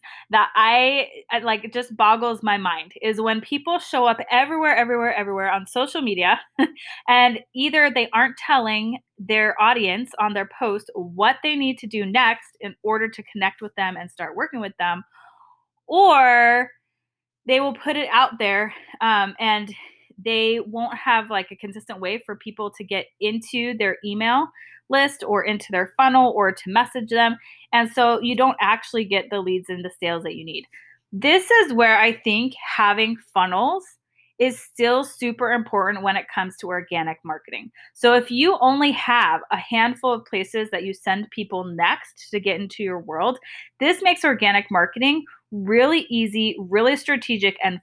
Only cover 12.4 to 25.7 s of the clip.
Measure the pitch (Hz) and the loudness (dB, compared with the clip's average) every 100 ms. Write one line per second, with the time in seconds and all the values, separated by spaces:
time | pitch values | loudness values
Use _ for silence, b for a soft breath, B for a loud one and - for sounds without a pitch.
12.4 | - _ 202 - 214 214 220 220 - 208 | -8 _ -14 -8 -2 -2 -2 -6 -14 -4
13.4 | 190 - 208 - 190 175 175 - 160 170 | -4 -4 -12 -6 -6 -6 -14 -12 -12 -8
14.4 | 311 254 202 - 175 175 - b b b | -8 -8 -10 -4 -4 -4 -8 b b b
15.4 | b b b _ - 339 392 285 254 240 | b b b _ -4 4 6 8 6 6
16.4 | 240 240 254 _ _ _ _ _ _ _ | 6 4 0 _ _ _ _ _ _ _
17.4 | - 262 277 233 294 294 285 233 254 226 | 0 0 0 -4 -6 -4 0 2 2 0
18.4 | 202 202 214 B B - 226 208 196 - | -2 0 -4 B B -4 0 2 0 -2
19.4 | 220 214 208 202 B B B - 208 226 | -2 -2 -2 -14 B B B -10 -4 0
20.4 | 226 233 214 226 233 233 269 226 214 202 | 0 -2 -4 -8 -8 -6 0 0 0 -4
21.4 | 185 190 202 208 208 196 185 226 - 208 | -6 -12 -16 -16 -16 -8 -6 -6 -8 -14
22.4 | 220 214 208 - 190 196 - _ 214 226 | -14 -10 -12 -12 -8 -8 -8 _ -4 -4
23.4 | - 247 240 226 202 - 208 208 226 254 | -6 -6 -6 -2 -4 -4 -6 -4 0 0
24.4 | 311 B B B _ 269 277 277 - 208 | 0 B B B _ 2 2 -2 -2 -2
25.4 | 208 208 - | -2 -6 -4